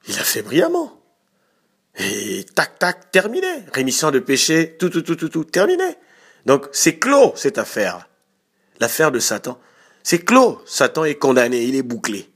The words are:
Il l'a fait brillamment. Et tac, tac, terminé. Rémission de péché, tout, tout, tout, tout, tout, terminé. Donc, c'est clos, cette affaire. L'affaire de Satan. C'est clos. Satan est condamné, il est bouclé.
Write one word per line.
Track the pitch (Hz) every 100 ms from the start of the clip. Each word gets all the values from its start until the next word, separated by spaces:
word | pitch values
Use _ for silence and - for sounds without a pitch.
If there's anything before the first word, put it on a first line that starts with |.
| -
Il | -
l'a |
fait | - -
brillamment. | - 135 330 349 285 - _ _ _ _ _ _ _ _ _ -
Et | 190 208 202 190 196
tac, | - 156 -
tac, | 180 175 _
terminé. | 185 202 370 370 330 180
Rémission | - 131 123 156
de | 135
péché, | 123 135 - 160 165 -
tout, | 180
tout, | 170
tout, | 160 160
tout, | 160
tout, | 165 151
terminé. | 170 208 359 370 - _ _ _ _ -
Donc, | 135 -
c'est | - - 160
clos, | 254 285 254 -
cette | 143 123
affaire. | 107 - 98 87 - _ _ _ _ _ _ _
L'affaire | 117 - 156
de | 127
Satan. | - 104 - 123 _ _ _ _
C'est | - 175
clos. | - 247 247 127 -
Satan | - 127 - 156
est | 147
condamné, | 139 127 120 123
il | 120 135
est |
bouclé. | 123 117 - 101 -